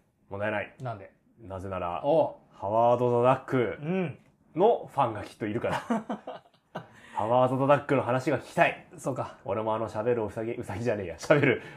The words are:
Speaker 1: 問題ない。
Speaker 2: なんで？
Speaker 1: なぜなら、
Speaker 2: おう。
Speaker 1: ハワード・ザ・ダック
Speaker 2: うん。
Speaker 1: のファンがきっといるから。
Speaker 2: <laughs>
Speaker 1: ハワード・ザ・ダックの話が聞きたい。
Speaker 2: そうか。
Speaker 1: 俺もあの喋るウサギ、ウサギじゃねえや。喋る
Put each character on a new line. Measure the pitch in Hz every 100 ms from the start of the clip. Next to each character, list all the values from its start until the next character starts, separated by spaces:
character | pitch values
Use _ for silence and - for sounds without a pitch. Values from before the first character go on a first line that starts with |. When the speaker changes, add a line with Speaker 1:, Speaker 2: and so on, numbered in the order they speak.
| _ _ _
Speaker 1:
問 | 98
題 | 107
な | 107
い。 | - -
Speaker 2:
な | 127
ん | 107
で？ | 95 _ _ _
Speaker 1:
な | 92 95
ぜ | 95
な | 92
ら、 | 87 87
Speaker 2:
お | 143 160 - - _
う。 | -
Speaker 1:
ハ | 98
ワ | 110 120 123
ー |
ド・ | 123 120
ザ・ | 123
ダ | 131
ッ |
ク | - 135 110 -
Speaker 2:
う |
ん。 | 147 190 165 113 _ _ _ 156
Speaker 1:
の | 208 220 -
フ | 139
ァ | 123
ン |
が | 104
き | 95
っ | -
と | 107
い |
る | 107
か | -
ら。 | 143 - 220 - 214 - 160
Speaker 2:
<laughs> | _ _ _ - - - - -
Speaker 1:
ハ | 107
ワ | 127 127
ー |
ド・ | 131
ザ・ | 135
ダ | 143
ッ |
ク | - 135
の |
話 | 113 127 143
が | 127
聞 | -
き |
た | - 156
い。 | - - -
Speaker 2:
そ | 147
う | 123
か。 | 110 -
Speaker 1:
俺 | - 104
も | 110
あ | 110
の | 110
喋 | 107 117
る | 117
ウ | 104
サ | 113
ギ、 | 113
ウ | 120
サ | - 98
ギ |
じ | 120
ゃ |
ね | 107
え | 92
や。 | 80
喋 | - 147
る | 135 107 -